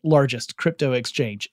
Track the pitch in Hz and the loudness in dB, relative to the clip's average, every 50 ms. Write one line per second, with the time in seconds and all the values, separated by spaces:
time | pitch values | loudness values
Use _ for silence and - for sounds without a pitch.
0 | - 156 156 143 139 127 120 113 - - - - - 170 - - 147 135 127 123 | 0 4 4 4 4 4 0 -4 -8 -10 -6 -4 -2 -2 0 0 0 0 0 -2
1 | 120 - - - 127 110 101 101 - - | -2 -4 -4 -4 -4 -4 -4 -8 -12 -14